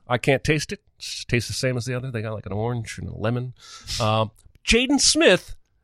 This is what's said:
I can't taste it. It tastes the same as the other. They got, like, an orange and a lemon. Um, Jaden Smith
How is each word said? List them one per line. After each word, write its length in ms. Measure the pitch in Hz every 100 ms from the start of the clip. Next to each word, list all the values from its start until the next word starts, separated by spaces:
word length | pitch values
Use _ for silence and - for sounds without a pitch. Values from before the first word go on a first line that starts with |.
| -
I 100 | 123
can't 260 | - 131
taste 280 | - 151 -
it. 80 | 104 _ _
It 260 | - - -
tastes 220 | 120 -
the 40 |
same 240 | 104 131 123
as 80 | 117
the 100 | 123
other. 160 | 123
They 100 | 117
got, 120 | 110
like, 120 | 104 -
an 80 |
orange 440 | 98 113 120 110 -
and 100 | 87
a 40 | 85
lemon. 360 | 107 120 127 - - - - -
Um, 300 | 110 110 110 - - _ -
Jaden 340 | 233 254 277
Smith 540 | - 302 320 180 - - _ _